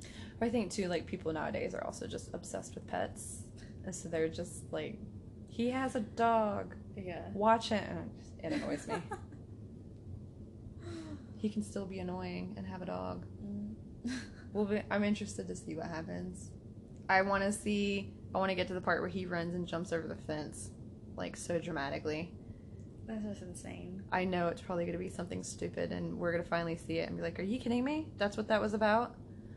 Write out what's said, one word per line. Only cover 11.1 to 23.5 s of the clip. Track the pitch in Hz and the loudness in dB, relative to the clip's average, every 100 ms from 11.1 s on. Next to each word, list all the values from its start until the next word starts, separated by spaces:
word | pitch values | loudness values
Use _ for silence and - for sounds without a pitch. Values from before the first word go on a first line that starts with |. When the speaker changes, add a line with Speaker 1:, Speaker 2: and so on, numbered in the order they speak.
| 294 - - | -8 -10 -2
Speaker 1:
He | 214 | 0
can | 214 | 0
still | 202 202 190 | 0 -2 -4
be | 190 | -2
annoying | 180 185 180 180 185 196 | -2 -2 -2 -2 -2 -4
and | 190 | -4
have | 185 | -4
a | 180 | -2
dog. | 90 185 180 - - 202 | -2 -2 -2 -6 -8 -6
Speaker 2:
Mm. | 202 208 - - - 240 | -4 -4 -6 -10 -8 -4
<laughs> | 254 - - - | -4 -6 -10 -4
Speaker 1:
Well, | 202 202 | 0 2
be, | 208 - | 2 2
I'm | 208 | 4
interested | 208 208 208 - 185 | 4 2 0 -4 -4
to | 180 | -6
see | - 156 | -4 -4
what | 170 | -2
happens. | 160 160 175 180 175 - - - - - - - | -4 -4 -4 -4 -6 -10 -12 -12 -14 -14 -4 6
I | 190 | 8
wanna | 196 196 196 | 8 6 6
see, | 208 208 208 202 202 202 - - | 4 4 4 6 4 0 -6 -2
I | 185 | 4
wanna | 190 185 | 4 4
get | 185 | 2
to | |
the | 185 | 2
part | 180 165 | 4 4
where | 180 | 4
he | 185 180 | 0 0
runs | 175 170 | 0 2
and | 180 175 | 0 0
jumps | 170 175 | 0 2
over | 165 160 | 0 0
the | - | -4
fence, | - 156 147 - - - - - - - | -2 -2 -2 -6 -8 -10 -12 -12 -10 -6
like, | - - | -4 -4
so | - 170 | 0 0
dramatically. | 160 156 139 147 156 151 175 - - - - - - - - | 2 0 0 0 0 0 -2 -6 -12 -12 -12 -12 -12 -10 -6
Speaker 2:
That's | 220 | -4
just | 208 202 | -4 -4
insane. | 180 | -6